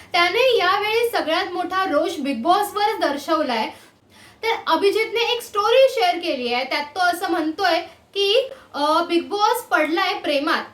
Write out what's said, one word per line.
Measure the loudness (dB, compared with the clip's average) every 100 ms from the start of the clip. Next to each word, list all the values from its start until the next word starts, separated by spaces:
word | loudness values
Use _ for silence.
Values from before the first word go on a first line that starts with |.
| -4
त्याने | 0 2 2 2 4
यावेळी | 2 0 0 0 0
सगळ्यात | -2 0 -2 -2
मोठा | -4 -4 -2
रोष | 0 0 0 -2
बिग | -4 -2
बॉसवरच | 2 2 2 0 -2 0
दर्शवलाय. | -2 -2 -2 -2 0 -2 -4 -10 -20 _ _ -20 -20 -8
तर | -4 -4 0
अभिजितने | 2 2 2 0 -2 0
एक | -2
स्टोरी | -4 -2 4 6 6
शेअर | 4 0 0
केली | -4 -4 -2
आहे, | -4
त्यात | -2 -4 -6
तो | 0
असं | 0 0 -2
म्हणतोय | -2 -2 0 0 0 -2 -16 _
की, | -2 2 2 0 -10 -12
अ, | -4 0 0
बिग | 2 -2 -2
बॉस | 0 0 0
पडलाय | 0 0 0 0 0
प्रेमात | -2 -2 0 0 -2 -4